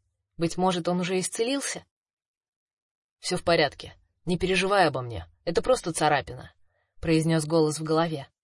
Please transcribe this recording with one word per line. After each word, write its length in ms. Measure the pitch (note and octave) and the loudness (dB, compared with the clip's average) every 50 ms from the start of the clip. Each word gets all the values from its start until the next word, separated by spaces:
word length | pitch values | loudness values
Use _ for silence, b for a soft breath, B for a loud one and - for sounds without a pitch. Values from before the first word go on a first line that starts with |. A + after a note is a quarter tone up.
| _ _ _ _ _ _ _ | _ _ _ _ _ _ _
Быть 200 | - E3 E3+ - | -4 -4 -2 0
может, 320 | - F3+ F#3 F#3 F3+ E3 E3+ | 0 0 0 0 0 0 -2
он 120 | F3 F3+ | -2 -2
уже 180 | F3+ E3+ F#3+ F#3 | -2 -2 -2 -2
исцелился? 640 | F3+ - - - A3+ A#3 C4+ C#4 C4 - - - - _ _ _ _ _ _ _ _ _ _ _ _ _ _ _ _ _ _ _ _ _ _ _ _ _ _ _ | -2 -2 -4 -4 -2 -2 -2 -2 -4 -6 -8 -10 -12 _ _ _ _ _ _ _ _ _ _ _ _ _ _ _ _ _ _ _ _ _ _ _ _ _ _ _
«Все 180 | - - F3+ | -6 -4 -4
в 60 | F3 - | -2 2
порядке. 520 | - E3+ E3 D#3 C3+ - - - - - - _ _ _ _ _ | 2 4 4 2 2 0 -6 -14 -18 -18 -20 _ _ _ _ _
Не 120 | - F3+ E3+ | -2 -2 0
переживай 480 | F#3+ F3+ F#3+ F#3 F#3 F#3+ G3+ G3+ F3+ | 0 0 0 0 2 2 4 4 4
обо 140 | D#3+ C3+ C#3+ | 4 2 0
мне. 260 | B2 A#2+ A#2 F#2+ F2 - _ _ _ | -4 -8 -8 -10 -12 -14 _ _ _
Это 160 | - E3+ - | -4 -2 0
просто 320 | G#3+ - B3+ A#3+ - F#3 D#3+ | 2 2 2 0 0 -4 -2
царапина», 600 | - D#3+ D3+ D3+ C#3 - - A#2+ B2+ - - - _ _ _ _ _ _ _ _ - | 0 2 2 2 2 0 -4 -10 -14 -16 -18 -20 _ _ _ _ _ _ _ _ -6
произнес 440 | - D#3+ E3 D#3+ D#3 D#3+ E3 D#3+ D3+ | 0 2 2 2 4 2 2 2 0
голос 340 | D3+ E3 E3 D#3 D3+ D3+ D3 | 2 2 2 2 2 0 -2
в 20 | D#3+ | -4
голове. 460 | D#3 D#3+ D#3 E3 E3+ D#3+ C#3+ C3+ - _ _ | 0 0 0 0 0 -2 -6 -10 -12 _ _